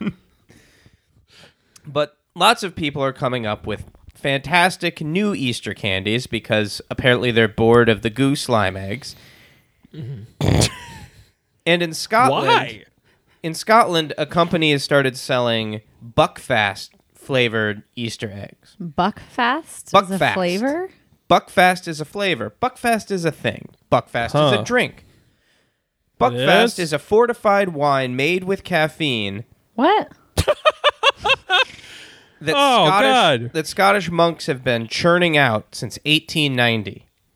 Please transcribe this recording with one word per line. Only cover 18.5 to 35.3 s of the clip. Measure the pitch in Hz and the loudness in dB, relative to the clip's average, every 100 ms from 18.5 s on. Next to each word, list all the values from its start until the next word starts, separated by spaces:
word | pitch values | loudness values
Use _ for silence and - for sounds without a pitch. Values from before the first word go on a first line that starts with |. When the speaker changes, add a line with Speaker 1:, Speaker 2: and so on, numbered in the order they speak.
| - _ - | -20 _ -16
Speaker 4:
Buckfast | 175 143 185 - - - 240 285 - - - | -8 -4 -4 -4 -10 -4 -2 -4 -8 -18 0
is | |
a | - 185 190 | 0 2 0
Speaker 2:
Buckfast. | 147 | 0
Speaker 4:
flavor? | 190 180 180 254 311 381 _ _ _ - | 0 -2 -2 -4 -4 -8 _ _ _ -2
Speaker 2:
Buckfast | 180 - - 180 180 175 | 0 0 2 2 2 -6
is | 151 | -10
a | |
flavor. | 151 202 196 135 107 - | -10 -4 -4 -2 -6 -6
Buckfast | 254 254 240 220 - | -8 -4 -2 -2 -4
is | 196 | -4
a | 165 | -4
thing. | - 120 - - _ _ | -4 -6 -8 -14 _ _
Buckfast | 127 - 120 117 | -2 0 -4 -2
is | |
Speaker 1:
Huh. | 147 147 123 | 2 2 2
Speaker 2:
a | |
drink. | 107 247 170 - - | 0 -2 -2 -6 -20
Speaker 1:
It | _ _ _ _ _ _ _ _ _ _ - | _ _ _ _ _ _ _ _ _ _ -2
Speaker 2:
Buckfast | 247 120 131 190 | -2 0 2 4
Speaker 1:
is? | 233 - | 2 -2
Speaker 2:
is | 165 | -4
a | 147 | -4
fortified | - 208 233 226 214 202 196 | 2 2 2 0 0 2 0
wine | 151 147 135 131 | 0 0 2 0
made | 127 147 180 | -2 0 0
with | 185 196 | -2 -6
caffeine | - 175 156 - 156 117 101 98 - _ _ | -2 0 0 -2 -2 -2 -2 -6 -12 _ _
Speaker 4:
What? | - 302 415 - - | 0 2 2 -2 -12
Speaker 2:
<laughs> | _ - | _ -4
that | - 587 622 - 571 - 466 - - - - 370 - - - - - - _ _ | -2 0 -2 0 -2 0 -2 -2 -4 -4 -2 -2 -2 -8 -20 -20 -20 -20 _ _
Speaker 1:
Oh, | 147 285 277 233 160 | -4 2 4 4 4
Speaker 2:
Scottish, | 196 269 262 180 127 120 | 4 4 4 4 2 -2
Speaker 1:
God. | |
Speaker 2:
that | 160 156 | -6 -4
Scottish | - 196 202 170 | 0 2 2 0
monks | 170 170 165 - | 2 2 0 -6
have | 131 | -4
been | 127 117 113 | -2 -2 -4
churning | - - 175 175 | 0 2 4 4